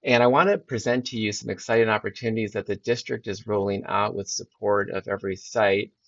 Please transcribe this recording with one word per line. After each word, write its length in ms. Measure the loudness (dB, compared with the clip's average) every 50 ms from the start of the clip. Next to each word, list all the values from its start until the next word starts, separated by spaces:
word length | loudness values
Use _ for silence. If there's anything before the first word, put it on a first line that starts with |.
| _
And 180 | 2 4 6 6
I 40 |
want 240 | 6 6 6 6 4
to 80 | 4 0
present 480 | -2 _ -6 -4 0 0 0 0 0
to 100 | -4 -6
you 160 | -4 -2 -2 -4
some 160 | -4 -6 -8
exciting 400 | -8 -8 -2 0 4 4 4 4
opportunities 640 | 2 0 0 -4 -10 -4 -4 -2 -2 -2 -2 -2 -4
that 140 | -6 -4
the 100 | -4 -6
district 500 | -6 _ -2 -2 -2 -2 -6 -6 -6 -6
is 200 | -8 -8 -8 -4
rolling 380 | -2 0 0 0 0 -2 -2 -4
out 280 | -2 -2 0 0 0 -2
with 140 | -6 -8 -6
support 640 | -8 -8 -10 _ _ _ 0 2 2 2 0 -2
of 180 | -4 -8 -4 -4
every 260 | -6 -4 -4 -6 -6
site 580 | -6 -10 -6 0 2 4 4 4 2 0 -4 _ _ _